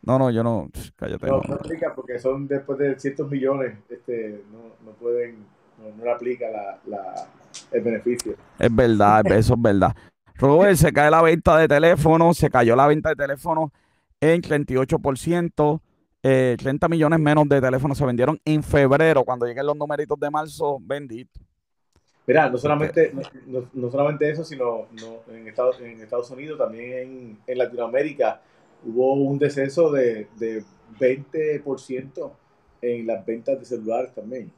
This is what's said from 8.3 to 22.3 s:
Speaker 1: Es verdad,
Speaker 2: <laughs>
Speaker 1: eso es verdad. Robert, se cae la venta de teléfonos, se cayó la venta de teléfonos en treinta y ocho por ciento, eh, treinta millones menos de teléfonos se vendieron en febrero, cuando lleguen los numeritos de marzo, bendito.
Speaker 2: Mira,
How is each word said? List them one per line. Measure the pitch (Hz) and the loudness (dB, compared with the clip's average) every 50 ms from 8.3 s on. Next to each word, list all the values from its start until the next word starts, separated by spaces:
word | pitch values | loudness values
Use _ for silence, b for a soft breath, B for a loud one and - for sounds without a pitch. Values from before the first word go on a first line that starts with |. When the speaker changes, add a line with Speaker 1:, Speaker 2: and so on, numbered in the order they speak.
| 101 - - _ _ _ | -10 -12 -14 _ _ _
Speaker 1:
Es | - 120 117 | -2 0 2
verdad, | 110 131 117 113 104 104 101 107 107 107 | 4 4 4 4 4 6 6 6 4 4
Speaker 2:
<laughs> | 95 | 4
Speaker 1:
eso | 95 104 110 110 127 | 4 4 4 4 2
es | 117 | 2
verdad. | 117 113 98 98 92 87 - b b b b _ _ _ _ | 4 2 4 4 2 2 0 b b b b _ _ _ _
Robert, | - - 139 143 160 190 202 190 | 2 4 6 6 8 8 6 6
se | 139 147 160 | 6 6 4
cae | - - 147 151 | 6 4 4 6
la | 156 160 | 6 6
venta | 170 160 165 170 - - - 156 | 6 6 4 4 4 4 6 6
de | 160 151 | 6 6
teléfonos, | 147 143 156 170 180 151 151 165 156 165 165 170 170 - | 4 4 6 6 4 4 4 4 4 6 6 4 4 4
se | - 143 | 0 2
cayó | - 127 123 113 113 | 4 4 4 4 6
la | 127 135 147 | 6 6 4
venta | 151 156 - 156 | 4 2 0 -2
de | 156 | -4
teléfonos | 135 143 139 139 139 - 175 160 160 160 147 _ _ _ _ _ _ _ _ _ _ | -2 -4 -6 -6 -8 -4 -4 -2 -2 -2 -4 _ _ _ _ _ _ _ _ _ _
en | - 156 165 175 | 2 2 2 2
treinta | 170 - 156 147 147 - 131 | 0 -2 -2 -2 -2 -2 -2
y | 127 | -2
ocho | 131 131 165 147 | 0 0 -2 -2
por | - 143 139 127 | 0 -2 -4 -4
ciento, | - 160 170 175 170 170 _ - 151 147 151 160 _ _ _ _ _ _ _ _ | -4 -4 -2 -2 -2 -4 _ 0 0 2 0 -2 _ _ _ _ _ _ _ _
eh, | _ 135 135 131 131 127 120 110 | _ 2 4 4 4 2 0 -2
treinta | - 135 135 151 - 160 | -2 -4 -4 0 0 0
millones | 170 165 156 147 165 165 | 2 2 2 2 4 4
menos | 156 147 151 151 151 147 | 4 4 4 4 4 4
de | 143 139 | 4 2
teléfonos | 127 131 127 135 131 156 139 - | 2 2 0 0 -2 -2 -2 -2
se | 147 | -2
vendieron | 131 123 117 123 135 160 160 _ | -2 0 0 0 0 0 -2 _
en | - 156 151 | -2 -2 0
febrero, | 143 - - 151 139 135 135 143 160 160 156 139 123 | 0 2 2 4 4 4 4 4 4 4 4 2 2
cuando | - 127 123 120 | 0 -2 -4 -4
lleguen | 120 117 123 139 147 | -6 -4 -4 -4 -4
los | 147 151 | -4 -4
numeritos | 147 147 151 143 151 - 147 147 | -4 -6 -6 -6 -4 -4 -4 -4
de | 139 147 | -4 -4
marzo, | 147 151 156 156 143 147 160 143 143 131 | -4 -6 -8 -8 -8 -6 -4 -4 -4 -6
bendito. | 92 92 139 143 147 131 110 117 127 _ _ - - _ _ _ _ _ _ _ _ _ _ _ _ _ _ _ _ | -6 -8 -10 -8 -8 -12 -14 -14 -16 _ _ -20 -20 _ _ _ _ _ _ _ _ _ _ _ _ _ _ _ _
Speaker 2:
Mira, | - | 2